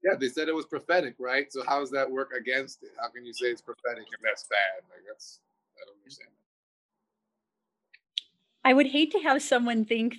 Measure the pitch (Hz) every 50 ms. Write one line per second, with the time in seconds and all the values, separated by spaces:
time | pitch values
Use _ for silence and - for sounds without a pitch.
0 | - 185 190 170 139 123 127 156 156 156 160 160 147 - - 143 - - 170 180
1 | 165 127 120 _ 123 127 127 135 143 - - 135 127 135 139 143 143 131 131 139
2 | 135 131 131 131 135 131 127 127 113 123 127 131 135 123 - _ - 107 - -
3 | 113 117 _ 123 123 120 113 - 127 123 120 110 - - 117 _ _ 123 120 113
4 | 107 101 113 110 110 110 104 - - - 107 101 98 95 95 92 90 92 90 90
5 | 92 98 107 _ - - - - _ _ _ _ _ _ _ _ - - 101 104
6 | 101 - 139 - - _ _ _ _ _ _ _ _ _ _ _ _ _ _ _
7 | _ _ _ _ _ _ _ _ _ _ _ _ _ _ _ _ _ _ _ -
8 | _ _ _ - - _ _ _ _ _ _ _ _ 262 254 269 285 269 262 294
9 | 320 302 - 415 302 320 269 294 277 - 277 247 240 240 240 226 220 214 233 226
10 | 226 240 233